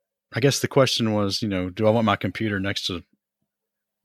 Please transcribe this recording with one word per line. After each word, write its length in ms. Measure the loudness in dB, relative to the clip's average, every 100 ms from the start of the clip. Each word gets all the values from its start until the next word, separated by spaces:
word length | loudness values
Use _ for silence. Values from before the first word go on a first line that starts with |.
| _ _ _
I 80 | 0
guess 200 | 0 2
the 80 | 2
question 440 | 2 2 2 0
was, 300 | 0 -2 -2
you 60 | -2
know, 200 | -2 -4
do 180 | 0 2
I 40 |
want 160 | 4 2
my 100 | 0
computer 420 | -2 -4 -4 -4
next 280 | -4 -6 -6
to 180 | -8 -12 _ _ _ _ _ _ _ _ _